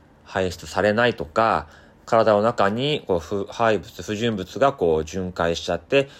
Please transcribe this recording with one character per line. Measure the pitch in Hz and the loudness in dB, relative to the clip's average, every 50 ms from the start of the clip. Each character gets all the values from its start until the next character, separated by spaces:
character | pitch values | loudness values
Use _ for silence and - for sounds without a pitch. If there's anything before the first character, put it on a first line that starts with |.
| - _ _ _ - | -20 _ _ _ -14
排 | - - 98 95 90 85 | -8 -4 -2 -2 -2 -4
出 | - - | -8 -12
さ | 78 - 95 95 | -8 -2 0 0
れ | 104 104 | 2 2
な | 113 120 | 2 2
い | 120 110 | 0 0
と | - 85 | -2 -6
か、 | - - 110 113 110 95 76 73 - - - - - - - _ | -4 0 2 2 2 2 0 -2 -6 -14 -20 -20 -20 -20 -20 _
体 | - 120 113 107 110 104 | 2 2 4 6 6 6
の | 101 104 | 4 4
中 | 117 117 - 101 98 | 2 2 2 2 0
に | 107 120 135 147 151 - - | 0 0 -2 -2 -2 -2 -2
こ | - 92 | -2 -2
う、 | 85 | -2
腐 | - - 104 98 98 - | -2 -4 -6 -6 -6 -6
敗 | - - 117 113 107 90 | -4 0 2 2 2 0
物、 | - - - - 82 | -2 -8 -14 -12 -8
不 | - 107 | -8 -6
純 | 101 117 117 110 | -2 -2 -2 -2
物 | 95 92 - - 101 | -4 -6 -6 -2 0
が | 135 139 135 | 0 0 2
こ | - 92 82 80 | 2 2 2 2
う | 80 78 | 2 0
巡 | 80 - 92 92 90 87 | -4 -6 -6 -6 -6 -4
回 | - 85 85 85 | -2 -2 -2 -2
し | - - | -2 -4
ち | - 87 | -4 -4
ゃ | |
っ | 85 | -4
て、 | - - 139 139 139 139 - - | -4 0 0 0 0 0 -6 -20